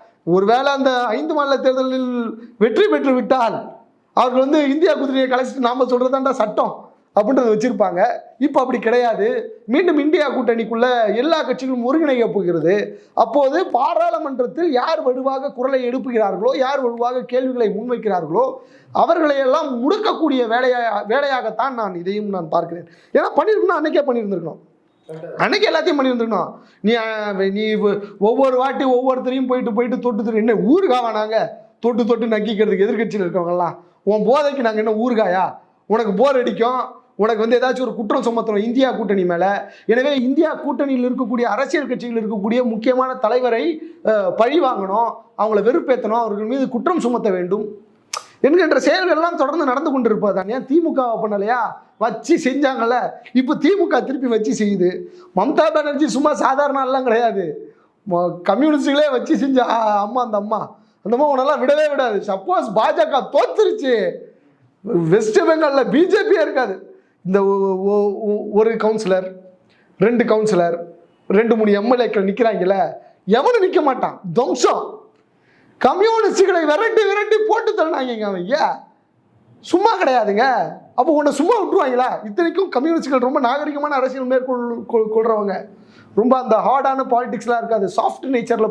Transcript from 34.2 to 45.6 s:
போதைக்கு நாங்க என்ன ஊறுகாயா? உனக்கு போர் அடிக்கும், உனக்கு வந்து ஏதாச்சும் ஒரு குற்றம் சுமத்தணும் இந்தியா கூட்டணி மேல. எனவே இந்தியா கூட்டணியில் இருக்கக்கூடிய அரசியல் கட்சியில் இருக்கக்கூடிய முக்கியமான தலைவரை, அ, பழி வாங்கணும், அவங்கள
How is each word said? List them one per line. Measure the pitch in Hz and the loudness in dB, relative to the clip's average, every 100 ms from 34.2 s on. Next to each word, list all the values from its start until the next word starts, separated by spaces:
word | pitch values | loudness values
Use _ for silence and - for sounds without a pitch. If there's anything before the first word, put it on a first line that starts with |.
போதைக்கு | 196 277 285 277 | 4 2 2 0
நாங்க | 226 214 | -2 0
என்ன | 220 214 | 0 0
ஊறுகாயா? | 247 220 196 185 170 - _ _ - | 0 2 2 0 -2 -4 _ _ -2
உனக்கு | 220 220 | 0 0
போர் | 190 269 269 | 2 2 2
அடிக்கும், | 240 190 233 254 226 - _ - | 0 0 -2 -2 -6 -12 _ -2
உனக்கு | 214 226 | 0 0
வந்து | 226 247 | 2 2
ஏதாச்சும் | 254 254 247 | 2 -2 -4
ஒரு | |
குற்றம் | 180 208 277 226 | -6 -4 -2 0
சுமத்தணும் | 226 226 208 226 | -2 -2 -2 0
இந்தியா | 247 262 | 0 0
கூட்டணி | - 208 196 | 0 -2 0
மேல. | 175 170 185 202 - - - | 0 0 0 -2 -6 -10 0
எனவே | 226 277 277 247 | 2 2 0 0
இந்தியா | 277 311 | 2 0
கூட்டணியில் | 277 269 294 277 254 247 | 0 -6 -2 -2 0 -2
இருக்கக்கூடிய | 254 233 240 240 | -2 -2 -2 0
அரசியல் | 214 269 320 262 | -2 -2 -2 -2
கட்சியில் | 233 240 233 | -6 -4 -4
இருக்கக்கூடிய | 214 220 202 240 | -4 -4 -2 0
முக்கியமான | 240 220 262 254 254 | 0 -2 0 0 0
தலைவரை, | 254 214 247 247 226 311 320 - - - | -2 0 0 0 0 -2 -4 -10 -6 0
அ, | 214 190 | 0 0
பழி | 185 233 311 | 2 2 2
வாங்கணும், | 262 202 190 208 233 - - - | 0 -2 -2 0 -2 -4 -12 -4
அவங்கள | 214 208 | 0 2